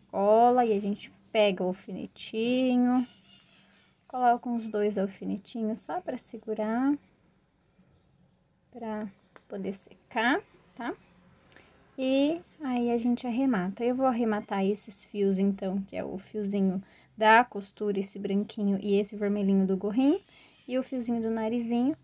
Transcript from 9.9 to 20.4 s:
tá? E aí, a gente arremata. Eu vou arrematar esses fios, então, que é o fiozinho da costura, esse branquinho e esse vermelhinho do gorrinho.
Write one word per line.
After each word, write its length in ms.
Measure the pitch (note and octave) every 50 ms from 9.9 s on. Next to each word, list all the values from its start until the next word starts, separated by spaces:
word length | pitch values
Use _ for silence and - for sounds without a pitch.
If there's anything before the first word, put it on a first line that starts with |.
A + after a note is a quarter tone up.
| - _ _ - - A#3 A3+ A#3+ D4 G#4 - _ _ _ _ _ _
tá? 200 | - A#3 B3+ G#4 - _ _ _ _ _ _ _ _ _ _ - - - _ _ _ _ _ _ -
E 420 | C4 C4 C4+ C4+ C#4+ D4 E4+ F4 - _ _ -
aí, 300 | D#4 C4 B3 A#3+ A#3+ A#3+
a 60 | A#3 A#3
gente 280 | A3+ A#3+ A#3+ A#3+ -
arremata. 580 | B3 A3 B3 C4+ C4+ A3+ F#3 F3 F#3+ G3 - A#3
Eu 120 | B3 B3
vou 100 | C4 C4+
arrematar 580 | C4 A#3 A#3 A#3+ A3 G#3+ G#3 G#3+ - G3+ G3 G3
esses 400 | F#3+ G#3 G3+ - - - - -
fios, 340 | - - G3+ G3 G3 F#3+ F#3+
então, 440 | G3 G3+ G3 G3 G3 F#3+ F#3+ G3
que 140 | G3 - F3+
é 80 | - -
o 140 | - - G3
fiozinho 640 | - - - G#3+ G3+ G3 G3+ G3+ F#3+ F#3+ F3+ F#3+ G3 - - - _ _ _
da 280 | - A3 G#3+ A3 A#3 A#3+
costura, 540 | - - G3+ G3 - - - G#3+ G#3 G3 G3
esse 200 | F#3+ - - G3
branquinho 600 | G3+ F#3+ G3 G3+ G#3 - - A3+ G3+ G3+ G3 F#3+
e 140 | G3+ G#3 G3
esse 220 | G3+ G#3 - G#3
vermelhinho 500 | G#3 G#3 G3+ G#3 G#3 G3 G3 G3 G3 F#3+
do 100 | F#3 F#3+
gorrinho. 440 | F#3 G3+ G3+ G3 B3+ C4 C#4+ E4+ G4+ - _ - -